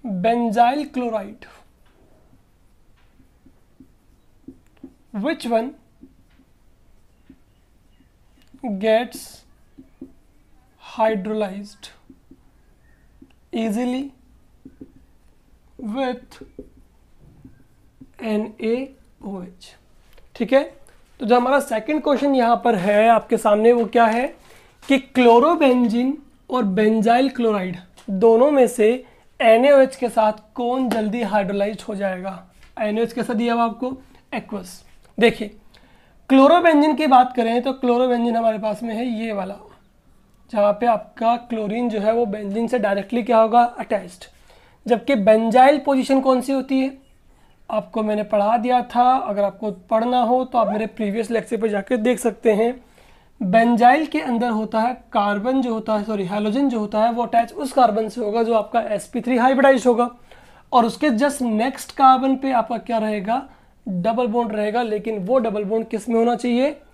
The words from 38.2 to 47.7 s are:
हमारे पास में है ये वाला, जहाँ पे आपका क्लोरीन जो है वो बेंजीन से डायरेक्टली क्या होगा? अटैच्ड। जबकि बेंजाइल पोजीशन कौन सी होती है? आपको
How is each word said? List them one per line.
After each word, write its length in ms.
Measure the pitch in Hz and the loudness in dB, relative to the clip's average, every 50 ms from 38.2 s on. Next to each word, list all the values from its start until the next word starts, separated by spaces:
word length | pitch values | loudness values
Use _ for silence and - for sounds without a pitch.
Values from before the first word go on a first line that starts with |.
| 233 240 226 | 0 -2 -2
हमारे 240 | 226 226 226 220 208 | 0 0 0 -2 -2
पास 240 | 202 214 208 214 240 | -4 -6 -6 -6 -8
में 120 | 233 220 | -8 -6
है 100 | 220 240 | -6 -6
ये 240 | 254 233 214 226 226 | -6 -6 -6 -6 -6
वाला, 260 | 214 202 185 190 202 - - - - _ _ _ _ _ _ _ _ _ _ _ _ _ _ _ | -6 -8 -8 -10 -12 -16 -18 -20 -20 _ _ _ _ _ _ _ _ _ _ _ _ _ _ _
जहाँ 220 | - 220 208 208 202 | -2 2 2 2 2
पे 120 | 208 240 | 2 0
आपका 500 | 240 226 208 214 - _ - 233 226 240 | 0 0 0 -2 -10 _ -2 0 0 0
क्लोरीन 520 | 240 - - 240 220 214 202 208 233 247 240 | -2 -4 -8 -6 -6 -4 -4 -4 -4 -4 -2
जो 100 | 214 214 | -4 -2
है 140 | 196 214 226 | -2 0 0
वो 120 | 233 240 | 0 -2
बेंजीन 420 | 208 196 214 208 196 196 226 233 | -2 -4 -8 -8 -6 -4 -4 -4
से 120 | 233 247 254 | -2 -2 -2
डायरेक्टली 440 | 208 202 202 196 190 - - 233 233 | 0 0 -2 -2 -4 -4 -4 -4 -2
क्या 140 | 214 240 | 2 4
होगा? 260 | 220 220 220 214 240 240 | 4 4 4 4 2 2
अटैच्ड। 640 | 240 240 - 226 - 240 196 185 175 - - - - _ _ _ _ - - _ _ _ _ _ | 2 -2 -8 -6 -4 -4 -6 -6 -8 -20 -20 -20 -20 _ _ _ _ -20 -20 _ _ _ _ _
जबकि 300 | - 196 214 - - 277 | -2 -2 0 2 -2 -2
बेंजाइल 600 | 226 190 214 220 220 226 226 208 247 254 277 302 285 285 | 2 4 4 4 4 4 2 4 6 6 6 6 2 0
पोजीशन 360 | 294 277 262 254 - 269 269 | 0 0 0 2 2 0 2
कौन 200 | 262 269 254 254 | 2 2 0 0
सी 100 | 254 277 | 0 -2
होती 280 | 269 262 254 269 269 262 | -4 -4 -2 -2 -2 -2
है? 200 | 262 269 262 - _ _ _ _ _ _ _ _ _ _ _ _ _ | -2 -2 -6 -12 _ _ _ _ _ _ _ _ _ _ _ _ _
आपको 340 | _ | _